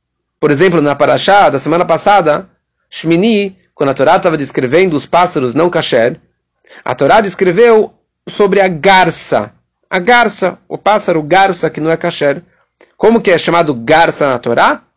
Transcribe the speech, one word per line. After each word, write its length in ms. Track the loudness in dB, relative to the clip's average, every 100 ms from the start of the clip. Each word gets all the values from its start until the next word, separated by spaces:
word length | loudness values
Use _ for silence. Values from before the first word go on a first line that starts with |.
| _ _ _ -4
Por 140 | -2
exemplo, 300 | 2 2 2
na 140 | -2 0
Parashá 540 | 0 0 2 4 4
da 100 | 0
semana 260 | -2 -2 0
passada, 640 | 0 2 2 2 -2 -4 _ _ _ _
Shmini, 680 | -10 -2 0 2 0 -2 -8 _
quando 180 | -6 -4
a 20 |
Torá 240 | 0 2 2
estava 180 | 2 -2
descrevendo 600 | -6 -6 -2 0 0 -2
os 80 | -2
pássaros 500 | 0 0 -2 -4 -2
não 140 | -2
kasher, 500 | -2 -2 0 0 -4 _ _ _ _ _ -16
a 100 | -10
Torá 280 | -4 2 2
descreveu 720 | 0 -2 -2 2 4 4 0 _ _ _ -16
sobre 320 | -2 0 2
a 80 | 0
garça. 840 | 0 2 4 2 -2 -4 -4 -4 _ _ _ -10
A 80 | -6
garça, 640 | 0 2 2 -2 -6 -6 -14
o 100 | -8
pássaro 460 | -2 -2 -2 -4
garça 460 | 0 2 2 0 -6
que 100 | -4
não 100 | -4
é 60 | -4
kasher. 480 | -4 -4 -4 -4 -10 _ _ _ _ -2
Como 240 | 2 2
que 100 | 2
é 60 | 0
chamado 360 | 0 0 0
garça 560 | -4 0 2 2 0 -2
na 100 | -2
Torá? 420 | -2 0 0 -2 _